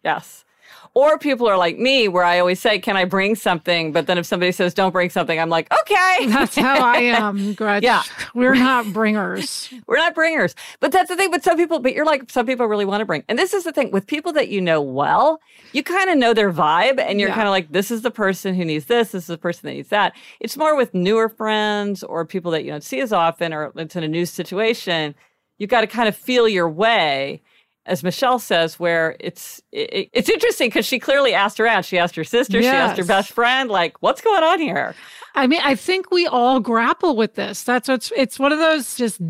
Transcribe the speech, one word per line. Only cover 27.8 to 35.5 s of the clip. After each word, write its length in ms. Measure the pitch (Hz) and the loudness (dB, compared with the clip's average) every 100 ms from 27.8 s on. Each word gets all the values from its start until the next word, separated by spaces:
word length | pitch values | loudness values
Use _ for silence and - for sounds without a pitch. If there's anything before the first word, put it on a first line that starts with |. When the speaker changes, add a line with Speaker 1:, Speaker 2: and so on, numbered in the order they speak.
| - | -6
Speaker 1:
as 140 | 180 | -4
Michelle 380 | 175 - 254 247 | -4 -2 0 0
says, 400 | - 175 165 - | 0 0 0 -2
where 340 | 175 165 160 - | -2 0 -2 -4
it's, 420 | - - - - _ | -12 -12 -20 -20 _
it, 380 | - - 196 - | -8 -6 -6 -4
it's 160 | 247 - | -2 0
interesting 400 | 392 466 - 247 | 2 0 0 -2
'cause 120 | 320 | -2
she 140 | - 247 | -2 -4
clearly 340 | - 277 262 | 0 2 2
asked 260 | 185 202 - | 2 0 0
around. 240 | 226 202 | 0 2
She 120 | - 180 | 0 -2
asked 200 | 175 165 | -2 -4
her 80 | |
sister, 360 | 156 240 247 220 | -2 0 0 2
she 60 | 247 | 2
asked 300 | 269 226 196 | 2 0 -2
her 60 | |
Speaker 2:
Yes. 20 | 180 | 0
Speaker 1:
best 240 | 196 196 | 0 0
friend, 400 | - 233 262 254 | 0 2 2 0
like, 320 | 190 165 - | 0 -2 0
"What's 180 | 196 - | -2 0
going 220 | 453 392 | 2 4
on 160 | 320 349 | 4 2
here?" 380 | 294 180 - - - - - 285 | 0 -2 -4 -8 -20 -20 -8 0
Speaker 2:
I 100 | |
mean, 140 | 254 | 2